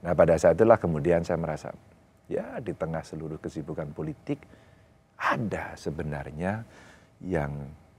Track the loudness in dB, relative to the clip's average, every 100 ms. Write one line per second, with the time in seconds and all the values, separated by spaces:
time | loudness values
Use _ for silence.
0 | 0 6 6 8 6 6 8 6 4 0
1 | 2 2 2 -2 -2 -6 -10 -14 -18 -20
2 | -20 _ -8 -8 -6 -10 -8 -6 -4 -4
3 | -6 -10 -8 -8 -8 -10 -8 -8 -8 -6
4 | -8 -8 -8 -8 -8 -20 -20 -20 -20 _
5 | _ -6 -2 0 -2 -4 -8 -8 -8 -4
6 | -4 -6 -8 -4 -2 -4 -6 -18 -20 -20
7 | -20 _ -2 0 0 -4 -10 -14 -20